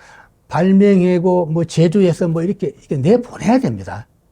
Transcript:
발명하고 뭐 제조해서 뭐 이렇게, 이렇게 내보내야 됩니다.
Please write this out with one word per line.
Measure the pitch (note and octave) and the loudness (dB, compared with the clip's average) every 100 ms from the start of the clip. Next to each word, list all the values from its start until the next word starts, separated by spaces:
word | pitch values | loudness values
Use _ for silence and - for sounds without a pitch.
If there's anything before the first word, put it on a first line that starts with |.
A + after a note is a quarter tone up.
| - - _ _ _ | -20 -20 _ _ _
발명하고 | D3 F#3 G3 G3+ F#3+ F3+ F3+ F3+ F3+ D#3+ | -2 2 4 4 4 2 0 0 0 -2
뭐 | D#3+ | -4
제조해서 | E3 - E3 G#3 F#3 D#3 F3 | -4 0 2 2 0 0 -2
뭐 | E3 | -2
이렇게, | E3+ G3 - | -4 -4 -8
이렇게 | - _ D3+ | -10 _ -4
내보내야 | C3 A#3+ A#3+ - D#3+ B3+ | 0 0 -2 -6 -2 0
됩니다. | F3 G#2+ F#2+ F#2+ - _ _ | 0 -6 -10 -14 -16 _ _